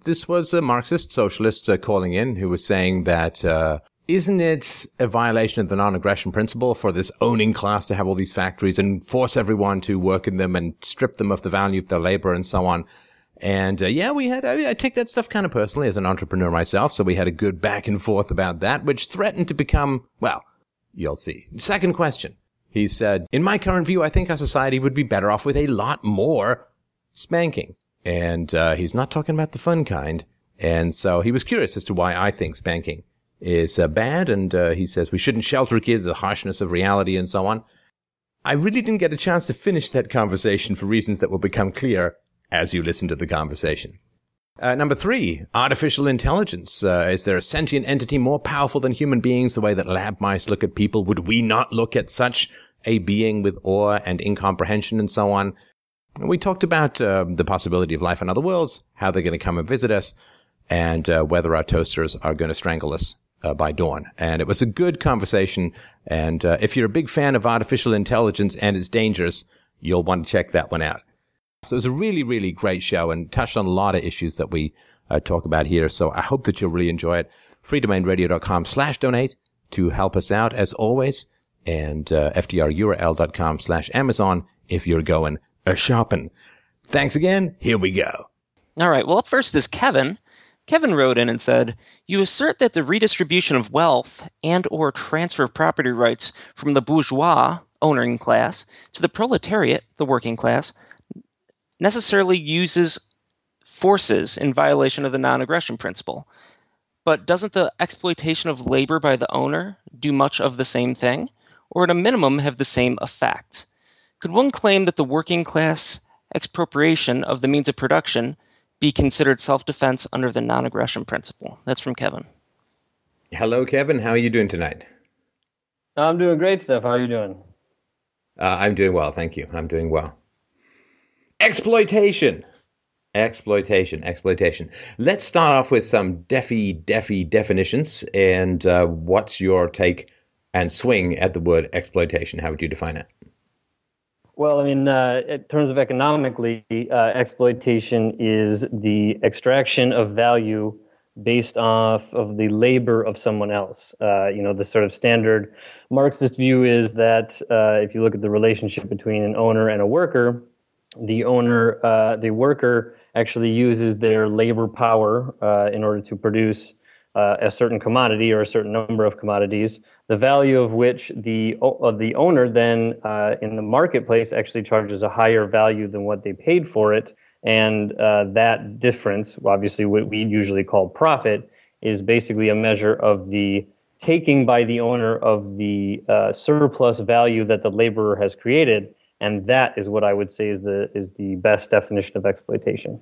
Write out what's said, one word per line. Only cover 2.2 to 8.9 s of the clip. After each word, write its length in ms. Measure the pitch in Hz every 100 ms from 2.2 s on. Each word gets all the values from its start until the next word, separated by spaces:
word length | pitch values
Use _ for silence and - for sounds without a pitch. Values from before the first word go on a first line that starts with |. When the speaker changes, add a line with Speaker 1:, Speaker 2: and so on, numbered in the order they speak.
| 123 101
Speaker 1:
who 120 | 92
was 160 | 87 -
saying 380 | 95 92 92
that, 420 | 87 85 82 - 87
uh, 320 | 80 80 76 - _ -
isn't 340 | 185 185 190
it 460 | 165 156 - - - _
a 80 | 123
violation 560 | 113 117 113 113 -
of 80 | 95
the 60 | 98
non-aggression 560 | 101 95 98 101 95
principle 420 | 95 110 117 123
for 180 | 113 104
this 200 | 87 95 -
owning 320 | 113 117 107
class 320 | 107 101 104 -
to 80 | 98
have 120 | 95
all 80 | 95
these 180 | 95
factories 460 | - 92 - 98 92
and 260 | 98